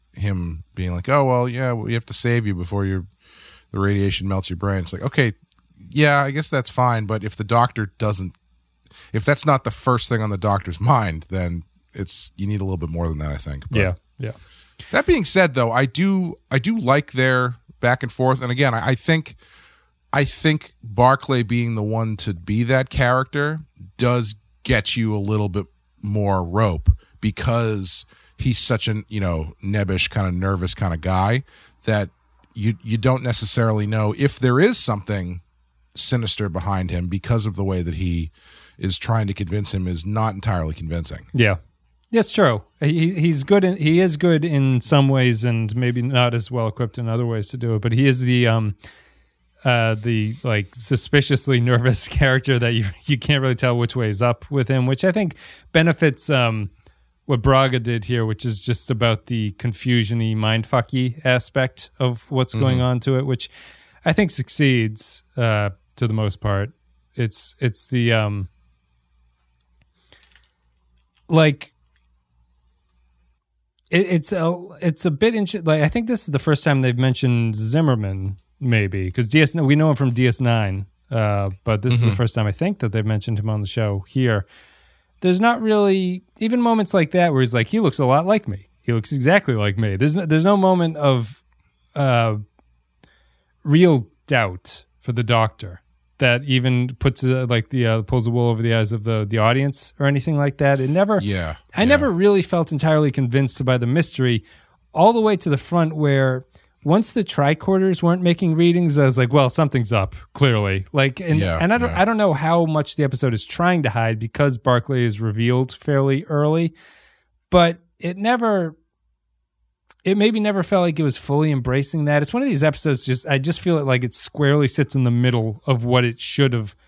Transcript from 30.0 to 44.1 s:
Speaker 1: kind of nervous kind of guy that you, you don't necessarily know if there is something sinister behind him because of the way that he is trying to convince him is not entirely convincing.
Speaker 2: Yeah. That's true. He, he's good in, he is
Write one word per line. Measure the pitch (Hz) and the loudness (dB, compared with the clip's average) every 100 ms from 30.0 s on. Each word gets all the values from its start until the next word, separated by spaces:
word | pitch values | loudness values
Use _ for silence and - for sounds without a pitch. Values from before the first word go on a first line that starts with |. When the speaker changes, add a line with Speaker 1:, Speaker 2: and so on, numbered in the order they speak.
| - | -2
Speaker 1:
kind | 110 95 | -2 -2
of | |
nervous | 87 95 95 90 | -2 -2 -2 -4
kind | - 95 | -4 -4
of | 82 | -4
guy | 90 92 98 123 - _ _ _ | -2 0 2 0 -4 _ _ _
that | - 107 95 _ _ _ _ | -2 -2 -2 _ _ _ _
you, | - 107 98 | -6 -4 -4
you | 110 110 | -4 -2
don't | 131 127 | 0 0
necessarily | 123 113 107 - 113 107 104 | -2 -4 -2 0 0 0 -2
know | 110 107 - | -2 -2 0
if | 135 - | -2 0
there | 127 123 | 2 4
is | 208 233 | 2 2
something | - 104 95 101 90 87 _ _ _ _ _ | -4 -6 -4 -6 -6 -10 _ _ _ _ _
sinister | - - 123 110 - 101 | -6 -2 -2 -2 -4 -4
behind | 87 92 98 92 | -4 -4 -4 -4
him | 87 87 | -4 -4
because | 98 - 117 107 | -6 -2 -2 -2
of | 95 | -4
the | |
way | 95 92 | -4 -2
that | 85 | -4
he | 78 90 85 80 _ _ - - - | -4 -4 -4 -6 _ _ -20 -20 -8
is | 95 - | -6 -4
trying | - 113 104 | -2 -2 -2
to | |
convince | 98 92 104 101 | -6 -6 -4 -4
him | 98 92 | -4 -4
is | 85 | -6
not | 90 107 110 | -4 -2 -2
entirely | 98 113 90 80 | -4 -4 -2 -2
convincing. | 78 82 85 82 - - | -6 -6 -6 -6 -10 -8
Speaker 2:
Yeah. | 120 110 85 - _ _ _ - | 2 2 2 -6 _ _ _ -2
That's | 226 - | 0 0
true. | - 160 107 - - | 4 2 2 -6 -4
He, | 147 165 165 | -2 0 0
he's | 185 165 147 | 0 0 0
good | 135 202 | 2 4
in, | 185 180 | 4 0
he | 151 170 | 2 4
is | 185 | 2